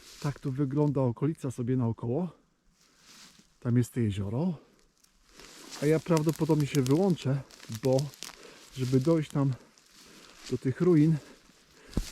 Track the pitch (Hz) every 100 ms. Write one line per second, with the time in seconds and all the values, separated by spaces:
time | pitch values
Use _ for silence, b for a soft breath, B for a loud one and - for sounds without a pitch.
0 | B - 143 - 143 131 135 147 147 139
1 | 127 113 147 165 139 123 120 127 117 110
2 | 117 139 175 - _ _ _ B B B
3 | B B B B B _ 123 120 117 120
4 | 110 95 98 117 185 151 _ _ _ _
5 | _ _ _ B B B B - 147 156
6 | - 160 156 147 160 151 139 147 127 151
7 | 196 160 131 139 - - - 110 131 135
8 | 143 - B B B B B 131 127 131
9 | 135 165 147 147 139 120 - _ _ B
10 | B B B B - 127 131 - 180 156
11 | 156 147 B B B _ B B B B
12 | B